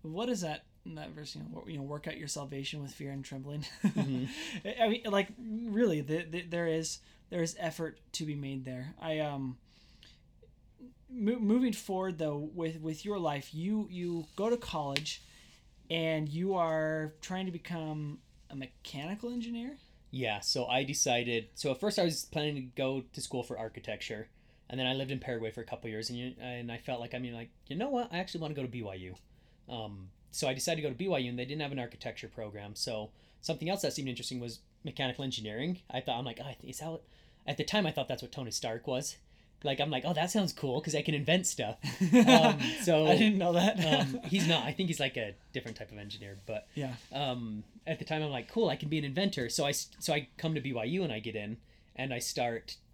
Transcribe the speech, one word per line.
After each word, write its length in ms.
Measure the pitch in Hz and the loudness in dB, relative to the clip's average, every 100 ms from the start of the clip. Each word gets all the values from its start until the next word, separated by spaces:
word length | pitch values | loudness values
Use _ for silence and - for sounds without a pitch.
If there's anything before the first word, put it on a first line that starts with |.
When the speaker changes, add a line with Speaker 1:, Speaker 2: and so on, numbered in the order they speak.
Speaker 1:
what 280 | 160 165 240 | -8 -4 -2
is 120 | 220 | 0
that, 220 | 165 151 - - 180 | -2 -4 -10 -18 -12
that 240 | 156 156 | -10 -10
verse, 240 | 156 147 151 | -12 -12 -10
you 60 | |
know, 60 | 151 | -10
wor-, 180 | 160 - | -10 -8
you 80 | 151 | -8
know, 60 | |
"Work 240 | 139 147 156 | -6 -6 -6
out 100 | - | -8
your 100 | 147 | -6
salvation 540 | 151 139 139 135 151 | -6 -6 -6 -6 -6
with 100 | 139 | -8
fear 180 | - 139 | -8 -8
and 120 | 139 | -6
trembling"? 420 | 135 135 135 147 143 | -8 -8 -6 -8 -8
<laughs> 100 | - 214 | 0 2
Speaker 2:
Mm-hmm. 400 | - 135 127 135 294 320 220 202 | 4 2 0 -2 -4 -8 -6 -6
Speaker 1:
I, 160 | 240 226 | 2 4
I 40 | |
mean, 120 | 233 233 | 4 4
like, 220 | 196 196 - | 2 2 -4
really, 600 | 233 220 233 208 233 156 | -6 -4 0 4 6 4
the, 220 | 139 156 | 2 0
the, 180 | 160 170 | 0 -6
there 260 | 175 170 170 | -2 0 2
is, 320 | 160 160 - - - - | 2 0 -6 -14 -20 -6
there 120 | 180 | 0
is 120 | 165 - | 0 0
effort 400 | 170 156 160 - - | -4 -2 -6 -8 -10
to 120 | - 156 | -6 -4
be 100 | 143 | -2
made 300 | 139 135 131 | -4 -6 -6
there. 280 | 127 135 - | -8 -8 -8
I, 180 | 160 156 | -2 0
um, 380 | 151 143 135 127 - - - - - - - - - - - - 247 - - | 0 -2 -4 -6 -16 -20 -20 -20 -20 -20 -20 -20 -20 -20 -20 -20 -20 -20 -14
mo-, 300 | 254 208 247 | 0 2 4
moving 340 | 208 240 254 | 6 6 6
forward, 440 | 190 - 185 190 160 | 2 -2 -2 -2 0
though, 320 | 156 147 156 | 0 0 -4
with, 280 | 175 160 160 | -2 -4 -2
with 240 | 160 156 196 | -6 -4 -4
your 140 | 202 | 0
life, 340 | 160 143 - | 0 -2 -6
you, 340 | 156 180 214 208 | -4 0 0 -2
you 360 | 180 175 170 160 - | -4 -2 -2 -4 -2
go 140 | 214 | 2
to 80 | 240 | 2
college, 640 | - 160 139 139 151 - - - - - - - - | 0 -2 0 0 -2 -8 -12 -20 -20 -20 -20 -20 -4
and 380 | 165 160 160 156 | 0 2 2 0
you 280 | 156 185 190 | 0 0 2
are 580 | 165 160 156 156 156 156 | 2 2 0 0 -4 -8
trying 240 | - 185 190 | -6 -4 -4
to 60 | |
become 680 | 170 151 170 156 156 147 147 - - - | -6 -6 -6 -4 -4 -6 -8 -16 -20 -14
a 60 | 139 | -12
mechanical 760 | 131 - - 139 156 208 240 | -12 -14 -12 -8 -6 -6 -4
engineer? 480 | 247 233 233 247 285 - - - | -4 -4 -6 -8 -10 -18 -20 -10
Speaker 2:
Yeah, 280 | 131 117 104 | -2 0 0
so 260 | - 135 120 | 0 0 2
I 180 | 127 | 2
decided, 680 | 135 143 151 120 120 117 110 - | 2 2 4 4 4 0 -2 -4
so 160 | 143 | -2
at 80 | 127 | 0
first 200 | 208 208 | 2 4
I 40 | |
was 220 | 175 156 - | 2 2 -4
planning 300 | 156 147 147 | -2 0 -2
to 60 | |
go 420 | 127 127 131 135 127 | -6 -2 0 0 -4
to 80 | - | -10
school 220 | - 131 | -4 -4
for 140 | 120 120 | -4 -6
architecture, 680 | 113 - - 104 - 104 - - - - - | -6 -8 -8 -8 -6 -6 -8 -16 -20 -20 -8
and 100 | 123 | 0
then 80 | 127 | 2
I 60 | |
lived 180 | 135 135 | 2 0
in 80 | 135 | -4
Paraguay 320 | 131 117 113 | -2 -2 -4
for 100 | 113 | -6
a 40 | 113 | -8
couple 240 | 117 117 | -8 -6
years, 200 | 107 113 | -6 -4
and 80 | 120 | -6
you, 160 | 127 123 | -8 -8
and 320 | 123 123 120 | -8 -8 -6
I 60 | 117 | -8
felt 220 | - 123 | -6 -6
like, 140 | 117 | -4
I 60 | 123 | -6
mean, 140 | 123 | -6
like, 160 | 117 117 - - | -8 -12 -16 -8
you 80 | 160 | -4
know 140 | 262 | 0
what? 220 | 254 233 | 0 -2
I 40 | 170 | -4
actually 220 | 190 175 | -4 -4
wanna 120 | 156 147 | -4 -4
go 60 | |
to 40 | 127 | -4
B 140 | 120 | -4
Y 140 | 107 95 | -6 -8
U. 200 | 92 90 - - - - - | -10 -12 -18 -20 -20 -20 -10
Um, 400 | 117 107 98 95 - - | -8 -6 -10 -14 -18 -12
so 160 | - 143 | -2 -2
I 60 | |
decided 240 | 135 - 160 | 0 0 0
to 40 | |
go 60 | 147 | -2
to 60 | 120 | -2
B 120 | 190 | 0
Y 100 | 151 | 0
U, 100 | 123 | 0
and 80 | 123 | -4
they 60 | 123 | -4
didn't 160 | 151 | -4
have 100 | 143 | -4
an 80 | 135 | -4
architecture 480 | 117 - 123 - 110 | -6 -8 -10 -8 -12
program, 480 | - 107 101 101 101 | -10 -10 -8 -12 -6
so 340 | - 110 107 - - - | -4 -4 -6 -12 -20 -10
something 280 | - 156 160 | -6 -2 0
else 120 | 202 | 0
that 100 | 151 | 0
seemed 160 | - 135 | -2 -4
interesting 300 | 120 123 127 | -4 -6 -6
was 200 | 120 113 _ _ | -8 -10 _ _
mechanical 400 | - - 131 123 | -10 -2 -2 -2
engineering. 560 | 135 127 107 107 156 180 - | -4 -4 -4 -4 -2 -4 -4
I 80 | 127 | -4
thought, 160 | 131 120 | -2 -2
I'm 80 | 127 | -4
like, 140 | 113 | -8
"Oh, 80 | 135 123 | -12 -12
is 160 | 127 131 | -12 -8
that 100 | 156 | -8
what," 140 | 160 - - - - - | -8 -12 -20 -20 -10 -6
at 120 | 143 | -2
the 60 | |
time, 220 | 147 214 175 | 2 2 2
I 60 | |
thought 160 | 151 135 | 0 -2
that's 140 | 127 | -4
what 80 | 127 | -4
Tony 200 | - 120 | -6 -4
Stark 360 | - 120 117 - | -4 -2 -4 -2
was. 300 | 127 143 - - - - - | -2 -2 -8 -20 -20 -20 -6
Like, 160 | 143 135 | -2 2
I'm 100 | 147 | 2
like, 120 | 131 170 | 2 2
"Oh, 80 | |
that 160 | 156 180 | 2 2
sounds 200 | 214 185 | 2 2
cool, 260 | - 139 127 | 0 0 0
'cause 120 | - 147 | 0 0
I 60 | |
can 120 | 147 147 | 2 2
invent 300 | 143 180 180 | 4 4 4
stuff." 300 | - 107 - - - | 0 -2 -2 -6 2
Speaker 1:
<laughs> 140 | 180 247 226 | 8 10 12
Speaker 2:
Um, 320 | 240 226 156 - - | 12 10 6 0 2
so, 220 | 175 156 156 | 6 8 10
Speaker 1:
I 80 | - | 10
didn't 200 | 214 196 | 8 8
know 160 | 175 | 6
that. 260 | 175 190 185 160 | 6 6 4 4
Speaker 2:
um, 340 | 143 135 131 | 6 4 0
Speaker 1:
<laughs> 20 | 151 | 2
Speaker 2:
he's 220 | 190 165 | 4 6
not. 160 | 160 120 | 4 2
I 60 | |
think 160 | 147 185 | 0 0
he's, 100 | 156 | 2
like, 160 | 135 131 | 0 0
a 160 | 107 98 - | -4 -6 -8
different 240 | 131 117 107 | -6 -6 -10
type 140 | 110 | -10
of 60 | 104 | -10
engineer, 380 | 104 104 101 98 98 | -10 -10 -12 -12 -6
but, 200 | 107 - - | -8 -6 -6
Speaker 1:
Yeah. 180 | 135 120 - | -6 -6 -8
Speaker 2:
um, 500 | 135 139 123 117 107 - - - | -2 -2 -2 -4 -6 -10 -12 -6
at 120 | 156 | -6
the 60 | - | -2
time, 160 | 156 | 0
I'm 80 | 151 | 0
like, 160 | 131 - | -4 -2
"Cool, 200 | 226 202 | 2 2
I 60 | 147 | 2
can 140 | 151 | 0
be 80 | 156 | 0
an 80 | 139 | 0
inventor." 420 | 139 160 147 117 | 2 2 0 -2
So 140 | - 143 | 0 2
I 40 | |
s-, 200 | 143 - - | 0 -4 -6
so 120 | - | 0
I 140 | 151 131 - | 0 0 -4
come 160 | 160 156 | -2 0
to 60 | |
B 120 | 131 | -2
Y 100 | 120 113 | -2 0
U 180 | 180 | 0
and 100 | 170 | 0
I 60 | 110 | -2
get 160 | 110 107 | -4 -4
in, 220 | 104 113 - - - - | -6 -8 -12 -20 -18 -6
and 180 | 135 | -4
I 60 | 123 | -2
start 580 | - - 120 117 - - _ | -4 0 0 0 -6 -14 _